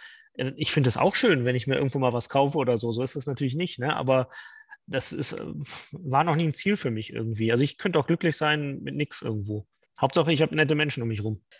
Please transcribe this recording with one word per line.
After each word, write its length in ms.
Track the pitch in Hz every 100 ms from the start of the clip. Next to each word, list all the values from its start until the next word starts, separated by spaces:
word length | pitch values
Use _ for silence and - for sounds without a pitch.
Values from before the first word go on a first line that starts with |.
| - - _
Äh, 180 | - 131 139
ich 160 | 156
find 160 | 156 127
es 80 | -
auch 180 | 185
schön, 300 | - 233 143
wenn 100 | 120
ich 140 | 123 135
mir 80 | 135
irgendwo 240 | 139 139
mal 120 | 127
was 160 | 120 -
kaufe 300 | 139 139 143
oder 180 | 127 117
so. 140 | 117
So 140 | 113
ist 100 | 131
das 120 | 147 143
natürlich 280 | 123 135
nicht, 240 | 147 180 -
ne? 160 | 135
Aber 360 | - 131 131 123 - - - - - -
das 260 | - -
ist, 220 | - -
äh, 100 | - - 147 143 - -
war 320 | 151 160 135
noch 100 | 170
nie 140 | 156 165
ein 60 |
Ziel 220 | - 196 208
für 140 | 131
mich 220 | 110 -
irgendwie. 400 | 117 113 107 113
Also 100 | 120
ich 160 | 143 -
könnte 220 | 202 165
auch 80 | -
glücklich 280 | 170 170 -
sein 440 | 151 151 143 135
mit 140 | 143 143
nix 260 | 147 -
irgendwo. 460 | - 107 104 104 - _ _ -
Hauptsache, 320 | 139 170 160
ich 80 | 147
hab 80 | 156
nette 240 | 151 147
Menschen 280 | 151 151 135
um 60 | 117
mich 120 | 107
rum. 220 | 107 104 _